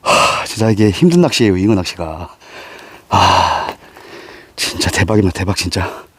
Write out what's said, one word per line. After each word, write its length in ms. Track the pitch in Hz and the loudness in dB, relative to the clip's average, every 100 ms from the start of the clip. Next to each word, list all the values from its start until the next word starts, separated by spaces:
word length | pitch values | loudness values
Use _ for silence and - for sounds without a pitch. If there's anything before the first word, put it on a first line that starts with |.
하, 420 | - - - - | -4 -2 -2 -2
진짜 260 | - - 110 | -8 -2 0
이게 200 | 104 107 | 4 2
힘든 300 | 92 175 175 | 4 4 4
낚시예요, 360 | 165 - 110 92 | 2 2 2 4
잉어 180 | 101 | 2
낚시가. 600 | 104 87 - 80 80 87 - - - - - - - _ | 2 0 -8 -10 -10 -14 -16 -20 -20 -20 -20 -20 -20 _
아, 580 | - - - - - - - - - - - - - - - | 2 4 2 2 -2 -6 -10 -18 -20 -20 -20 -20 -20 -20 -8
진짜 340 | - - 87 | -8 -4 -4
대박입니다, 480 | - 90 107 98 - | -2 2 2 2 0
대박, 180 | 98 98 | -4 -4
진짜. 480 | 92 95 87 - - | -4 -4 -6 -8 -20